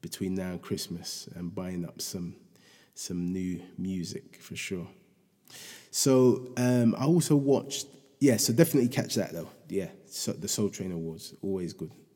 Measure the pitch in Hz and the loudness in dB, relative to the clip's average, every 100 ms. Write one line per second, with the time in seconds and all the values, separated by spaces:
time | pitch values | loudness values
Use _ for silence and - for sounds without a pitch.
0 | 85 - 98 95 92 87 - 101 - 85 | -12 -6 -4 -2 -4 -6 -6 -6 -6 -8
1 | 85 - - 87 87 98 90 90 85 - | -10 -12 -12 -10 -8 -6 -6 -6 -6 -8
2 | - 95 87 - - _ _ _ _ - | -10 -6 -8 -10 -20 _ _ _ _ -14
3 | - 90 87 92 90 90 - - 92 95 | -8 -4 -2 -2 -2 -4 -8 -8 -6 -4
4 | 85 - - - - - - 95 85 - | -6 -8 -12 -20 -14 -10 -8 -8 -8 -16
5 | _ _ _ _ _ - - - - - | _ _ _ _ _ -20 -18 -20 -10 0
6 | 143 131 127 113 - - 123 123 117 - | 6 8 8 6 0 0 2 4 4 4
7 | 135 175 156 147 139 131 - - - - | 4 4 6 4 4 2 2 -8 -8 -14
8 | _ _ 143 110 - 117 165 147 123 - | _ _ 4 6 2 6 6 6 2 0
9 | - - 92 85 80 - - 95 90 - | -2 -2 -4 -6 -12 -16 -6 -4 -4 -10
10 | - - - - 101 - 104 - 92 87 | -16 -8 -6 -6 -6 -2 -2 -2 -6 -6
11 | 82 80 - - 98 95 87 - 78 - | -6 -8 -14 -10 -6 -4 -4 -8 -12 -14
12 | _ | _